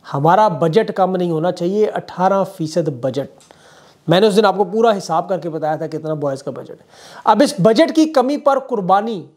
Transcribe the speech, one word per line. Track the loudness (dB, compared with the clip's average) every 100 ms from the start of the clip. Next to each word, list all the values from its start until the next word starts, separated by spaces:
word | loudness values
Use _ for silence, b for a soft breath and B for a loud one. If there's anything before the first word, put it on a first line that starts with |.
| -8
हमारा | 0 4 4 4
बजट | 2 0 2 0
कम | 0 0 0
नहीं | -2
होना | -2 -2
चाहिए, | -2 -2 0 0
अठारह | -2 -10 -2 0 2
फीसद | -2 -4 -4 -2 -2 -4
बजट।" | -6 -4 -8 -12 b b b b b b 0
मैंने | 4 4
उस |
दिन | 4
आपको | 2 2
पूरा | 0 2 2
हिसाब | 2 -2 -4 -2
करके | -4 -6
बताया | -6 -4 -4
था | -6
कितना | -8 -6
बॉयज़ | -4 -4 -6
का | -8
बजट | -12 -12
है। | -18 _ B B B 0
अब | 2
इस | 2 2
बजट | 2 4 2
की | 4 2
कमी | 2 0 0
पर | 0 -2
कुर्बानी | -2 -6 0 0 0 -8 -12